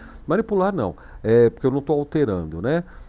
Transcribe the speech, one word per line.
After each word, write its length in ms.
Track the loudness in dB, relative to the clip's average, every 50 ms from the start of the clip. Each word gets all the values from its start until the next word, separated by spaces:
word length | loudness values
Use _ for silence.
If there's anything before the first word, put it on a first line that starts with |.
| -20 -18 -20 -10 -4
Manipular 440 | -2 -2 -2 0 0 0 0 0 0
não, 240 | 0 -2 -2 -4 -4 -8 -14 -20 -14 -6 0
é 260 | 4 6 6 6 6
porque 160 | 4 2 -2
eu 60 | 0
não 100 | 0 0
tô 100 | 0 0
alterando, 720 | 0 0 0 0 0 0 2 2 0 -2 -4 -6 -6 -6
né? 220 | -2 -2 -2 -2 -4 -6 -12 -18 -18